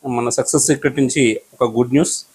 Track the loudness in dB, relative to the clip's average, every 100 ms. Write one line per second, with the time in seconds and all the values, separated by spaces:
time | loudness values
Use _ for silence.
0 | -4 -4 -2 -2 -2 0 0 0 0 0
1 | 0 2 2 0 _ -4 -2 0 2 2
2 | 0 -4 -12